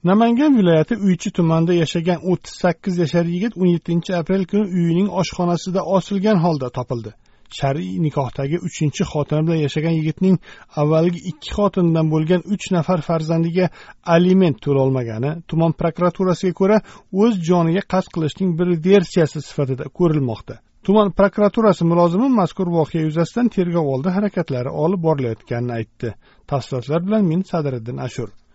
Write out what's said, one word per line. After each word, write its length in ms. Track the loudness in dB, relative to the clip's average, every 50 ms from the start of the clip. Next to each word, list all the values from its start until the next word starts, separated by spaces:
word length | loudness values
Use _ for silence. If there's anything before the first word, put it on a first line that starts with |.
| 2
Namangan 480 | 2 4 4 4 4 2 2 4 4 4
viloyati 400 | 4 4 4 4 2 2 0 -2
Uychi 340 | -2 0 0 0 0 -2 -6
tumanida 440 | -2 0 0 2 2 2 2 2 2
yashagan 460 | 0 0 0 -2 -4 -2 -2 -2 -2
o'ttiz 320 | 0 -2 -2 -2 -4 -16 -10
sakkiz 440 | -2 -2 -2 -2 _ -6 -4 -2 -2
yashar 260 | -2 0 0 -2 0
yigit 320 | 0 -2 -2 -4 -4 -2
o'n 100 | 0 2
yettinchi 460 | 2 2 0 _ -2 -2 -2 -2 -2 -4
aprel 300 | -4 -2 -2 -2 -2 -2
kuni 180 | 0 0 -2 0
uyining 420 | 0 0 0 0 2 2 0 0 0
oshxonasida 680 | -2 -4 -4 -4 -4 -4 -2 0 -2 -2 -4 -4 -4 -4
osilgan 560 | -2 0 0 -2 0 -2 -4 -2 0 2 2 2
holda 300 | 2 0 0 -2 -4 -6
topildi. 400 | -6 -8 -6 _ -8 -8 -8 -12 -16 _ _ _ _ _ _ -20
Shar'iy 480 | -10 -4 -4 -2 -2 -4 -6 -6 -4 -2
nikohdagi 640 | -2 -2 -2 -2 -4 -4 -4 -6 -4 -2 -4 -4
uchinchi 400 | -4 -8 -4 -2 -2 -2 0 -2 -4
xotini 380 | -2 -2 -4 -2 -2 -2 0
bilan 180 | 0 0 0 0 -2
yashagan 300 | -2 -4 -4 -2 -2 -2
yigitning 400 | 0 -2 -4 -2 0 2 2 2 2 0 -10 -20 -20 -20 _ -4
avvalgi 440 | -2 0 2 2 4 2 2 0 -2 -8 -10
ikki 220 | -10 -10 -12 -8
xotinidan 560 | -2 0 0 0 2 2 2 2 2 2 2 2
bo'lgan 360 | 2 0 2 2 0 0 0
uch 200 | -4 -6 -6 -2 -2
nafar 300 | 0 0 0 0 -2 -2
farzandiga 640 | 0 -2 -4 -2 -2 0 0 0 0 0 2 0 0 0 -2 -8 -20 -20 -20 _ _
aliment 500 | 2 4 4 6 6 6 6 4 4 2 -2
to'lolmagani 680 | -2 0 2 2 2 2 0 -2 -4 -4 -6 -4 -4 -4 -6 -8 -10
tuman 260 | -6 -2 0 0 0
prokuraturasiga 840 | 0 0 -4 -4 -2 0 -2 -2 0 0 -2 -2 0 0 -2 -4 0
ko'ra, 240 | 0 2 2 2 2 0 -2 -20 -20 _ _
o'z 240 | 0 2 2 2 2 0
joniga 400 | 0 2 2 2 4 2 0 -2
qasd 280 | -2 _ -2 -2 -2 -2
qilishning 400 | -6 -4 -4 -4 -4 -2 -2 -2 0
bir 140 | 0 0 0 -2 0
versiyasi 560 | 4 4 4 4 4 2 0 0 0 0 -2 -10
sifatida 440 | -12 -8 -4 -4 -2 -2 -4 -6 -8 -14
ko'rilmoqda. 680 | _ 0 0 2 2 0 0 -2 -4 -8 -12 -16 -18 -18 _ _ _ _ _
Tuman 240 | 2 4 4 4 2
prokuraturasi 720 | 4 2 2 2 4 2 2 2 2 2 2 2 2 2 2
mulozimi 440 | 2 4 4 2 2 2 0 0 2
mazkur 400 | 2 2 0 -2 -2 -4 -4 -2
voqea 320 | 0 0 0 0 -2 -4
yuzasidan 460 | -4 -2 0 -2 -2 -2 0 0 -2 0
tergov 380 | 0 0 -2 0 0 -2 0
oldi 220 | 0 -2 -2 -2 -2
harakatlari 640 | -2 -2 -2 -2 -2 -4 -4 -4 -4 -4 -4 -6
olib 280 | -4 -2 0 0 0 0
borilayotganini 720 | 0 0 0 0 -2 -4 -4 -8 _ -6 -6 -4 -4 -4
aytdi. 360 | -4 -6 -8 _ _ _ -10 -8 -8 -10 _ _ _ _ _ -6
Tafsilotlar 520 | -6 -6 -4 -4 -8 -8 -4 -2 -4 -2
bilan 200 | -2 0 0 2 2
men 160 | 2 0 -2
Sadriddin 560 | -2 -4 -4 -4 -4 -4 -6 -6 -8 -10 -10 -8
Ashur. 320 | -10 -8 -8 -8 -10 -10 -12 -20 _ _